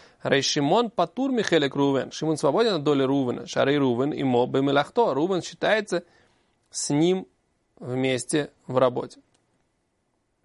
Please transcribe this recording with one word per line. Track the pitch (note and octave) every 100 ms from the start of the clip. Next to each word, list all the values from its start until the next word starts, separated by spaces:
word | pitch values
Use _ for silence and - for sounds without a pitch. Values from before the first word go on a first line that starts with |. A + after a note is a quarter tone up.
| - _
Рей | - C#3
Шимон | C3 D3+ C#3+ G3+ A#3+
патур | - E3+ - C#4
михелек | B3 F3 E3 C#3 C#3
Рувен. | C#3+ C3+ -
Шимон | - D#3 D3+
свободен | D3 E3+ A#3 E3+
от |
доли | C#3+ C#3
Рувена. | C3+ C#3 B2 A#2 -
Шарей | B2+ B2+ C#3+
Рувен | C3+ A#2+ C#3+
и | -
мо | C3+ B2 B2+
бемелахто. | C3+ C#3 C#3+ C#3+ - A3
Рувен | C3+ F#3 F#3
считается | - - E3 G#3+ G#3 E3+ - _ _ _ _ _ _
с | - -
ним | D3 E3+ F#3 - _ _ _ _ -
вместе | D#3 B2+ C3 B2+ - D#3 C#3+ _ -
в | B2+
работе. | B2+ B2 B2+ - _ _ _ _ _ _ _ _ _ _ _ _